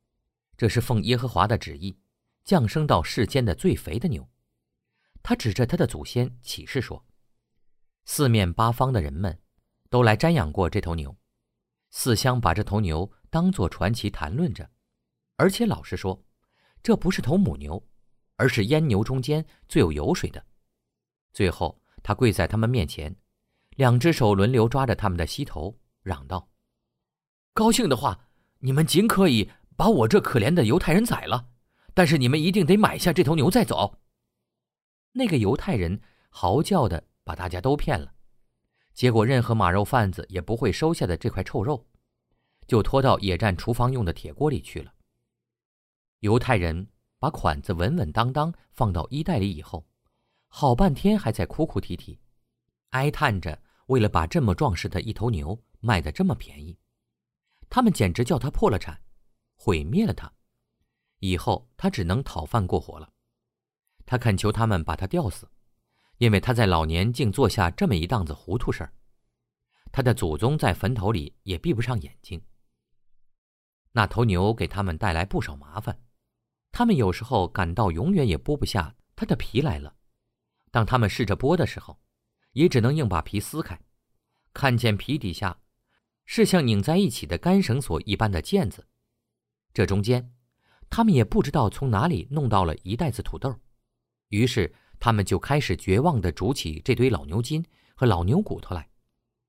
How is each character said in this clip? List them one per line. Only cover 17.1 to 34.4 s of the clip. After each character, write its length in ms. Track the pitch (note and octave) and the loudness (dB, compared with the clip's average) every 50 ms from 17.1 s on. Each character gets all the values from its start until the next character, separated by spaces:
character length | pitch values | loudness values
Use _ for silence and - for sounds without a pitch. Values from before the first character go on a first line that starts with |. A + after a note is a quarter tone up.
是 100 | - - | 0 0
头 160 | - A2+ D#3 | 0 0 2
母 200 | G3+ G3 A#2 D2 | 2 2 0 0
牛， 260 | C#2 C#2+ D2 D#2+ G#2+ - - _ _ _ _ _ _ _ _ _ | -4 -8 -10 -10 -12 -14 -16 _ _ _ _ _ _ _ _ _
而 120 | - A#2 C3 | 0 0 2
是 180 | - - G2 | 2 2 0
阉 120 | A2+ D3+ D#3 | 2 2 2
牛 220 | D#3+ D3 G#2 F#2+ A2+ | 2 2 2 0 0
中 180 | - C3 C3+ | -2 -4 -4
间 240 | B2 - D3 D#3 D#3 - _ _ _ - | -2 -2 -2 -4 -4 -8 _ _ _ -2
最 120 | - D#3 | 2 2
有 100 | G#2+ E2 | 2 2
油 240 | D2+ D2 D2 A#2+ F3+ | 0 -2 -2 -2 -2
水 160 | - - D#2 | -2 -4 -8
的。” 140 | - - - _ _ _ _ _ _ _ _ _ _ _ _ _ _ _ _ _ - | -8 -10 -18 _ _ _ _ _ _ _ _ _ _ _ _ _ _ _ _ _ -4
最 180 | - G#2 F2 | 0 0 0
后 300 | E2 - F2+ D2+ - _ _ _ _ - - | 0 -2 -6 -6 -6 _ _ _ _ -12 -4
他 120 | - G#2 | -4 -2
跪 160 | - B2+ A2+ | 2 2 2
在 160 | F#2+ - E2+ | 2 2 0
他 100 | - - | 0 0
们 120 | A2 A2+ A2+ | 0 0 0
面 180 | B2+ A#2+ F2 | 0 0 -2
前， 300 | D2+ - - D2 D2+ F#2 _ _ _ _ _ _ _ _ _ _ _ - - | -4 -6 -10 -10 -12 -12 _ _ _ _ _ _ _ _ _ _ _ -2 2
两 180 | C3+ B2 A#2+ B2 | 4 4 4 6
只 140 | A#2+ E3 D3+ | 4 4 2
手 220 | - B2+ G#2 G#2 | 4 4 4 4
轮 180 | F#2+ G2 A#2 C3 | 4 4 4 4
流 160 | A#2 A2 A#2 | 4 2 2
抓 160 | B2 C3+ C3+ | 2 0 0
着 100 | A#2+ F#2+ | 0 0
他 140 | - - G2+ | 0 0 -2
们 80 | F2+ | -2
的 100 | E2+ E2 | -2 -4
膝 160 | - - - C#3+ | -4 -4 -8 -8
头， 380 | - - D2+ D2+ G2 A#2+ _ _ _ _ _ - | -8 -8 -10 -10 -10 -12 _ _ _ _ _ -8
嚷 260 | F#2+ F2 D2 C2+ C#2 | -8 -8 -8 -8 -10
道 220 | F2 F#2 - _ _ _ _ _ _ _ _ _ _ _ _ _ _ _ _ _ _ _ _ _ - | -10 -10 -10 _ _ _ _ _ _ _ _ _ _ _ _ _ _ _ _ _ _ _ _ _ -2
：“高 180 | - A3 A3+ A3+ | 2 4 4 4
兴 160 | - A#3 E3 | 4 4 2
的 80 | C3 | 2
话， 320 | A2 C3 B2+ F#2 - - _ _ _ _ _ _ - | 2 0 -2 -4 -4 -12 _ _ _ _ _ _ -8
你 160 | - B2+ C3+ | -4 0 2
们 120 | D3 D#3+ | 2 2
尽 220 | - - D#3+ G#3+ A#3 | 4 4 4 4 4
可 180 | - F#3+ G3 | 4 4 4
以 240 | F3 B2 A2 F#2 - - _ _ _ _ | 4 4 4 0 -2 -6 _ _ _ _
把 140 | - D#3+ G#3 | 0 2 4
我 180 | A3+ C#3+ A2 | 4 4 4
这 140 | A2 F#3+ G#3 | 4 4 4
可 180 | - - - B2 | 2 4 0 2
怜 140 | G2 B2+ F3 | 2 4 4
的 140 | F3+ B2+ | 4 4
犹 120 | G#2 B2+ F#3 | 4 4 2
太 140 | - - D#3 | 2 2 2
人 100 | G3 A#3 | 2 2
宰 220 | A#3 - - - | 0 -4 -6 -4
了， 240 | D#2 G#2+ B2 - - _ _ _ _ _ _ _ _ - | -4 -4 -4 -6 -8 _ _ _ _ _ _ _ _ 2
但 120 | - F3+ | 2 4
是 120 | C3+ D#3+ D3+ | 4 4 4
你 100 | B2 A#2+ | 4 4
们 100 | C#3 D#3+ D3+ | 2 2 2
一 100 | F#3+ F#3 | 2 2
定 140 | G#3+ F3 | 2 4
得 100 | C#3 F#3+ | 4 6
买 220 | G#3+ G#3+ - - - | 6 4 2 2 0
下 120 | - F3+ | 0 0
这 140 | D#3 F3+ F3 | 2 4 4
头 100 | - E3 | 4 4
牛 160 | D#3+ A#2+ D#3+ | 4 2 4
再 140 | - B3 G3 | 4 2 2
走。” 340 | - - D2+ G2 G2+ - - _ _ _ _ _ _ _ _ | 2 0 -2 -2 -2 -4 -10 _ _ _ _ _ _ _ _